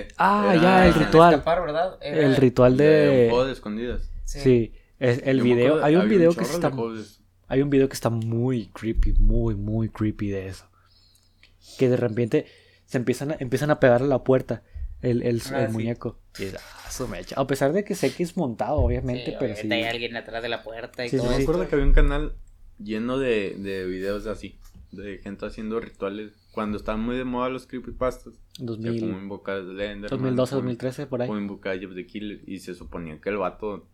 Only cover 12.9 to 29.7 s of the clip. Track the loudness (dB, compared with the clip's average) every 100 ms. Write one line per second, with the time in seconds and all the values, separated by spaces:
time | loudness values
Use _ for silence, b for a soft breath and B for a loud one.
12.9 | -4 -2 -2 -4 -6 -4 -2 0 4 6
13.9 | 4 4 0 2 0 2 -8 b b b
14.9 | b -2 0 0 -4 -4 -4 -2 -2 -4
15.9 | -6 -8 -12 _ -12 -10 -10 -16 -20 -16
16.9 | -10 -8 -10 -10 -6 -4 0 0 -2 -4
17.9 | -2 -4 -4 -8 -4 -4 -4 -4 0 2
18.9 | 0 -4 -6 -8 -6 -6 -4 -4 -2 -2
19.9 | -4 -6 -8 -10 -10 -6 -8 -8 -14 -14
20.9 | -10 -4 -2 0 0 0 0 0 2 6
21.9 | 6 6 2 -4 -10 -16 -20 -20 -18 -8
22.9 | -6 -2 -2 0 0 -2 -6 -8 -6 -6
23.9 | -6 -4 -6 -6 -10 -12 -18 -20 -20 -20
24.9 | -16 -14 -14 -14 -12 -12 -10 -8 -8 -8
25.9 | -8 -8 -8 -12 _ _ -8 -6 -6 -6
26.9 | -6 -4 -4 -4 -4 -4 -6 -10 -14 -12
27.9 | -4 -4 -4 -16 -20 -20 -14 -10 -8 -4
28.9 | -4 -4 -6 -10 -12 -8 -8 -8